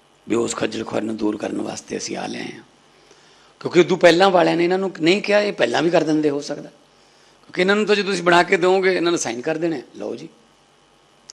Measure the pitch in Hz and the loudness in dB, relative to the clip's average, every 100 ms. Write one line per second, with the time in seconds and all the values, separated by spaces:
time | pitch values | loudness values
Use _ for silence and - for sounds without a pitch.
0 | _ _ - 113 117 - 113 110 113 110 | _ _ -4 -2 -2 -4 -6 -6 -6 -6
1 | 107 110 107 104 104 101 104 101 - 101 | -4 -4 -4 -4 -6 -6 -8 -10 -10 -10
2 | - - 101 120 - - - _ _ _ | -8 -8 -8 -10 -12 -14 -20 _ _ _
3 | _ _ _ _ _ - 135 160 156 175 | _ _ _ _ _ -12 0 2 4 6
4 | 175 165 196 185 165 165 175 185 190 180 | 6 6 6 4 4 2 0 0 -4 -2
5 | 160 196 202 208 208 - 120 123 160 170 | 0 0 2 0 0 0 0 0 2 2
6 | 156 156 156 143 147 151 156 - _ _ | 2 2 0 -2 -6 -12 -14 -20 _ _
7 | _ _ _ _ - 165 180 208 196 202 | _ _ _ _ -8 -2 0 2 2 0
8 | 190 185 175 175 175 196 180 190 190 185 | 0 -2 2 4 4 2 4 2 2 0
9 | 170 165 135 117 135 160 170 151 - - | 0 -2 -4 -6 -6 -4 -4 -6 -10 -12
10 | 104 113 160 _ _ _ _ _ _ _ | -10 -10 -14 _ _ _ _ _ _ _
11 | _ _ - | _ _ -20